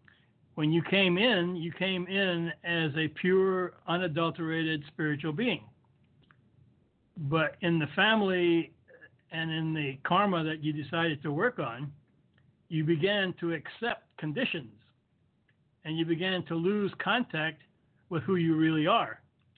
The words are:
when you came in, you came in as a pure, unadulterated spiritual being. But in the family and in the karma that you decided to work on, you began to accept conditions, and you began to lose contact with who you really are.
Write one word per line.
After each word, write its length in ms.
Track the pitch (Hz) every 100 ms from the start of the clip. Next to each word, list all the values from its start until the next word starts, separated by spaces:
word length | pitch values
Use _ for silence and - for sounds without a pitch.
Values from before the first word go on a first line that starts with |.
| _ _ _ _ _
when 180 | - 151
you 100 | 165
came 360 | - 196 185 175
in, 400 | 247 196 175 180
you 160 | 165
came 340 | - 185 185 175
in 460 | 196 190 170 170 -
as 320 | 175 170 160 151
a 140 | 156
pure, 640 | 151 180 190 190 185 180 - -
unadulterated 920 | 175 180 151 165 160 160 165 160 156 143
spiritual 460 | - 151 147 160
being. 320 | 151 247 170 - _ _ _ _ _ _ _ _ _ _ _ _ _ _ -
But 400 | 139 160 147 -
in 180 | 175 165
the 100 | 143
family 840 | - 214 220 196 180 175 170 160 _ _ - - _ -
and 200 | 160 160
in 220 | 160 160
the 260 | 156 139 131
karma 400 | - 180 202 170 156
that 180 | 156
you 80 | 147
decided 500 | 151 143 165 165 147
to 100 | 156
work 280 | 143 247 240
on, 320 | 127 120 143 - _ _ _ _ _ _ -
you 160 | 156 156
began 480 | 160 190 208 185
to 200 | 170 170
accept 500 | 160 - - 233 - _ -
conditions, 540 | 156 151 160 170 113 104 _ _ _ _ _ _ _ _ _ _
and 140 | 156 160
you 80 | 165
began 360 | 165 185 185 -
to 100 | 165
lose 360 | 175 208 196 -
contact 640 | 185 233 247 156 156 156 _ _ _ _ -
with 140 | 165
who 140 | - 185
you 180 | 165 156
really 320 | 160 156 160
are. 340 | 226 123 - _ _ _